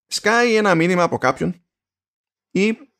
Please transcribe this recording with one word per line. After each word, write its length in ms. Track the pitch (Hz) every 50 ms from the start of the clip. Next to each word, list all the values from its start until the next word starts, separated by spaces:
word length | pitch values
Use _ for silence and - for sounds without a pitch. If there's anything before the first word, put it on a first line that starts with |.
| _ _
Σκάει 480 | - - - 208 226 240 240 240 220
ένα 200 | 214 214 202 180
μήνυμα 280 | 160 165 175 185 180 175
από 140 | 160 123 117
κάποιον 460 | - 127 - - 165 - 175 - _ _ _ _ _ _ _ _ _ _ _ _ _ _ _ _ _ _
ή 260 | _ 180 196 220 226 - 285 - _ _